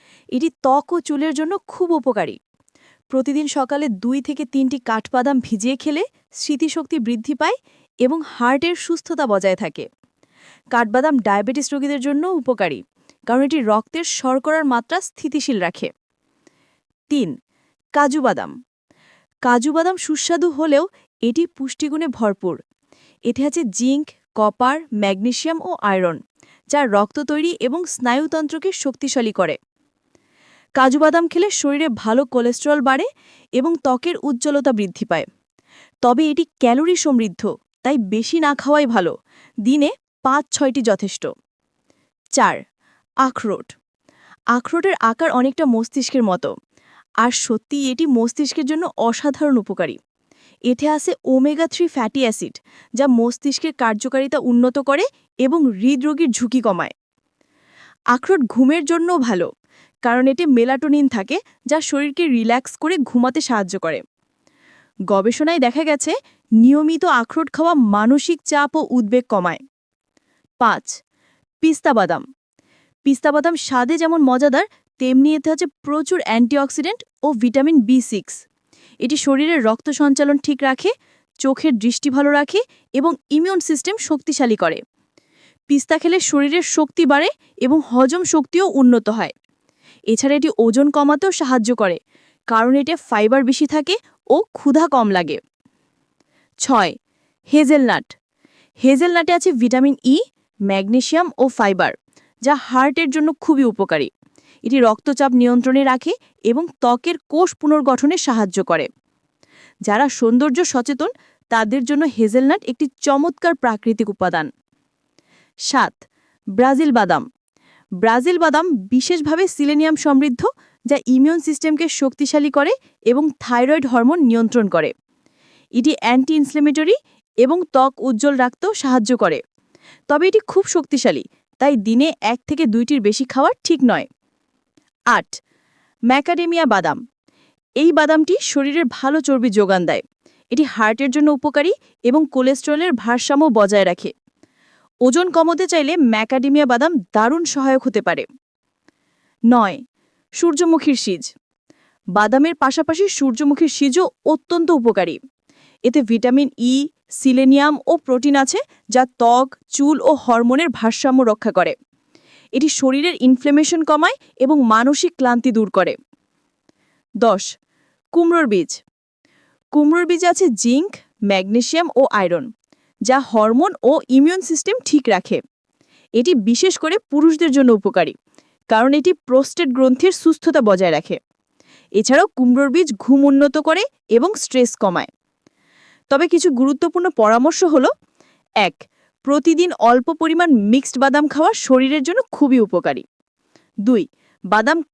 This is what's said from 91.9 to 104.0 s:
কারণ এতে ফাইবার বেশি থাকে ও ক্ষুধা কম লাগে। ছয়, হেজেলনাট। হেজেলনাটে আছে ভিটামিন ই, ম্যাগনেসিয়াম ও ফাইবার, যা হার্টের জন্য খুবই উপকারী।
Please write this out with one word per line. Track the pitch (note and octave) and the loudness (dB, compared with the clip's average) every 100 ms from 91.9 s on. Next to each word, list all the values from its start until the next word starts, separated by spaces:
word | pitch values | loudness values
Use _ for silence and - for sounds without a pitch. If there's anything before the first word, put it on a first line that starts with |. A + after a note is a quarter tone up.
| E3+ _ _ _ _ - | -4 _ _ _ _ -2
কারণ | A3+ A#3+ C#4 | 2 4 2
এতে | C#4 E4 - | 0 -4 -2
ফাইবার | G#3+ A3 C4+ B3+ | 0 4 2 2
বেশি | C4 D4+ | 0 0
থাকে | D4+ D4 A4 _ _ - | 0 -2 -6 _ _ 0
ও | D4+ A4 - | 0 0 -2
ক্ষুধা | C#4+ D4 E4 | 2 2 2
কম | C4 G#3+ F#3 | 2 2 0
লাগে। | D#3+ C3+ _ _ _ _ _ _ _ _ _ _ _ - | -2 -8 _ _ _ _ _ _ _ _ _ _ _ -10
ছয়, | - A#3+ F3 - _ _ _ _ - | 0 0 0 -4 _ _ _ _ 0
হেজেলনাট। | D4 C#4 D4+ B3 E3+ - - _ _ _ _ _ - | 2 4 4 2 -2 -6 -20 _ _ _ _ _ 0
হেজেলনাটে | C4 C#4 F4 E4+ E4 F4 | 2 4 2 0 0 0
আছে | F#4 B3+ | 0 0
ভিটামিন | A#3 B3+ C#4 C4+ B3+ | 0 2 2 0 0
ই, | D#4 B4+ _ _ - | 0 -2 _ _ -6
ম্যাগনেসিয়াম | G3 G3 G3 B3 - D#4 F4 - | -2 -2 0 -2 0 0 -2 0
ও | C4 - | -2 2
ফাইবার, | G#3 F#3 D#3 - _ _ _ - | 0 0 -2 -4 _ _ _ -4
যা | B3 D4 - | -2 -2 0
হার্টের | B3+ C#4 C#4 D#4+ | 0 0 0 -2
জন্য | D#4 D4+ C#4+ | 0 -2 -2
খুবই | - C#4 B3 | -2 2 2
উপকারী। | G3+ F#3+ D#3 | 0 -2 -2